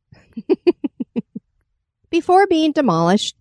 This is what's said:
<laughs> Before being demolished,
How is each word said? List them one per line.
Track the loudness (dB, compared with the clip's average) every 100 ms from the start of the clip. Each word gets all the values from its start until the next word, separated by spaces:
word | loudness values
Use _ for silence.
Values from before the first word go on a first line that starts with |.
| _ -20 _ -18
<laughs> | -6 -2 -2 -4 -8 -12 -12 -10 -12 -20 -20 _ _ _ _ _ _
Before | -4 2 2 4
being | 2 0
demolished, | 0 0 0 2 0 -2 -6